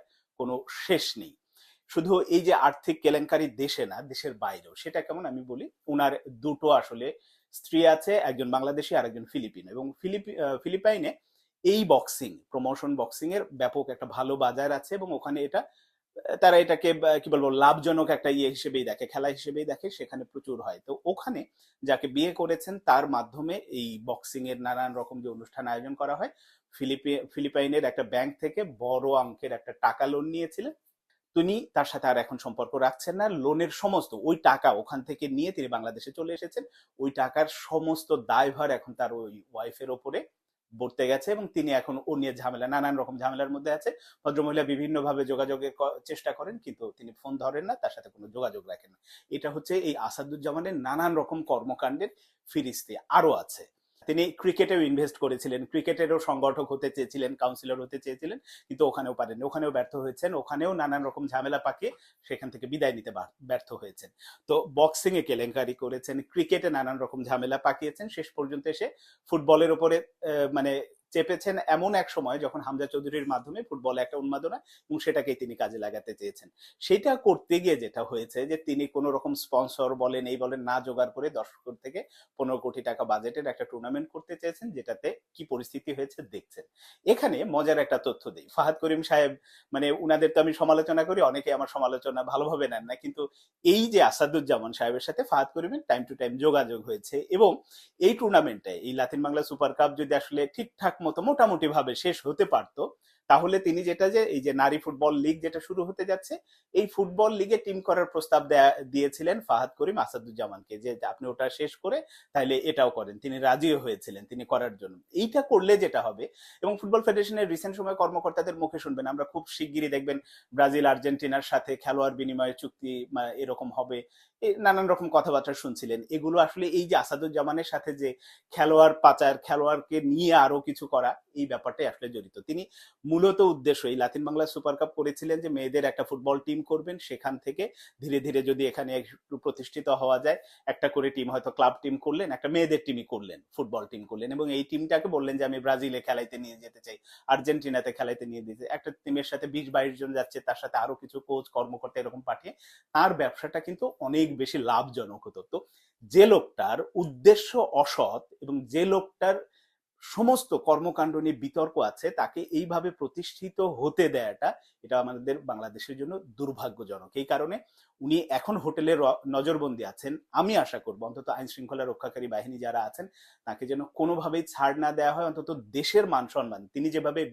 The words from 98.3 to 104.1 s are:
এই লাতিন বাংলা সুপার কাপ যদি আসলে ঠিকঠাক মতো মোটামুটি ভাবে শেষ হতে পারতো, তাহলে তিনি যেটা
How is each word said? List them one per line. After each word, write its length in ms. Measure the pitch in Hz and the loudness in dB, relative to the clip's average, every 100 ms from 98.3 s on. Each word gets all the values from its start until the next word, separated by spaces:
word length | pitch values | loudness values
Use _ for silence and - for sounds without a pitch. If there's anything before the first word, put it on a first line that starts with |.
| 180 147 101 95 | 6 4 -2 -8
এই 220 | 90 123 | -8 -4
লাতিন 300 | 131 127 147 | -2 -2 -2
বাংলা 200 | 147 151 | 0 -2
সুপার 320 | 151 147 139 | -2 0 0
কাপ 240 | 135 147 139 | 4 2 2
যদি 160 | 143 | 0
আসলে 320 | 143 - 143 143 | 0 0 -2 -2
ঠিকঠাক 480 | - - - 190 - | -4 -10 -4 -2 -2
মতো 200 | 160 160 | -4 -2
মোটামুটি 460 | 220 285 226 170 156 | 0 4 4 4 2
ভাবে 260 | 151 131 | 2 0
শেষ 320 | 117 180 165 139 | -2 -2 -2 -2
হতে 180 | 151 | 0
পারতো, 520 | 190 120 101 - 185 - _ _ - | 2 2 0 -6 -8 -8 _ _ 6
তাহলে 260 | 143 180 190 185 | 6 6 2 2
তিনি 140 | 170 175 | 0 0
যেটা 180 | 170 190 | 2 4